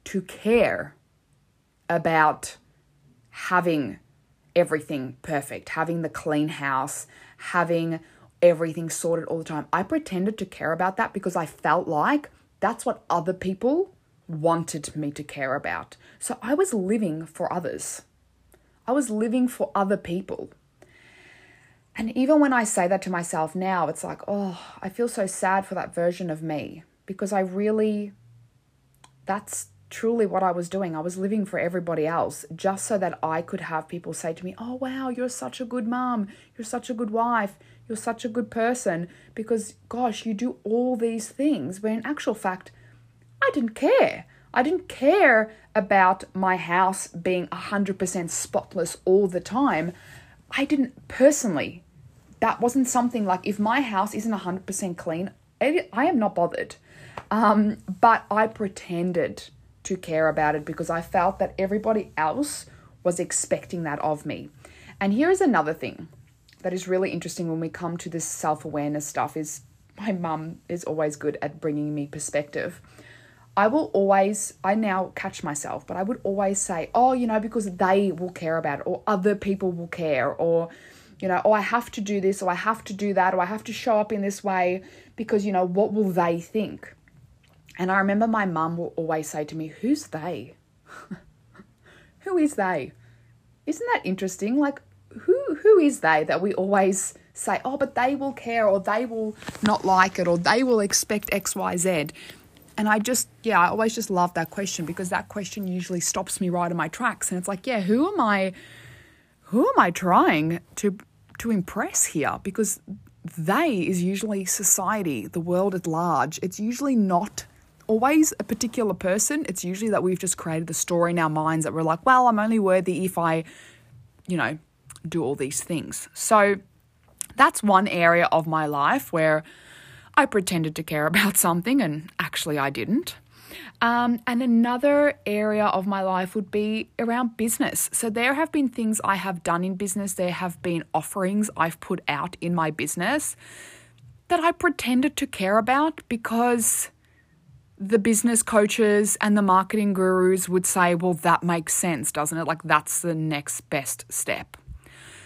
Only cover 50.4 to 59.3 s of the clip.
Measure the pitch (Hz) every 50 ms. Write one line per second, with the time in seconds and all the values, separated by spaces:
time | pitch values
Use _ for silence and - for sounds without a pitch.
50.4 | _ - - - 277 277 302 277 262 247 - - - - - - 254 285 294 -
51.4 | - 220 170 139 - - 117 - - _ _ - - - _ _ _ - - -
52.4 | 220 226 - - 226 240 240 269 254 247 - 247 240 240 240 240 208 185 185 180
53.4 | - - 196 202 208 214 233 269 277 233 208 190 202 214 - - 214 226 220 196
54.4 | 180 180 180 190 - - 190 - - 185 175 - - 180 160 165 185 202 - _
55.4 | _ _ _ - - 269 311 349 - - - 214 269 339 370 247 214 196 - -
56.4 | 170 165 - - - - - - _ - - - - - - - - - 202 214
57.4 | 226 208 214 208 214 214 220 - - - 185 - - 175 - - - - 202 214
58.4 | 220 220 220 - 214 190 202 - - - 175 170 175 185 175 170 - -